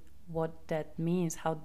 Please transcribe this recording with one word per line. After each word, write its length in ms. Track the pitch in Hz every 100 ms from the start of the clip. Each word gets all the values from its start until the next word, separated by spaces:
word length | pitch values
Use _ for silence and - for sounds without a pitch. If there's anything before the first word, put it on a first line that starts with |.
| - - -
what 400 | 165 160 165 -
that 320 | 160 151 -
means. 360 | 165 180 165 -
How 260 | 160 156